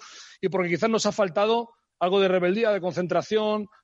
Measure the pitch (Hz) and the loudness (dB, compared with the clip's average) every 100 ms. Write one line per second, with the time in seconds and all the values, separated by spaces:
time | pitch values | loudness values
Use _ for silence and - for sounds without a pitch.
0 | - - - - 185 190 175 170 220 220 | -8 -20 -20 -6 -4 -2 0 0 0 0
1 | 208 202 196 160 214 233 233 _ _ _ | 0 0 0 0 0 0 -4 _ _ _
2 | 180 196 190 185 175 202 226 202 180 160 | 0 2 4 2 2 2 0 0 -2 -4
3 | 180 175 - 214 214 214 202 _ | -2 -2 0 -2 0 -2 -6 _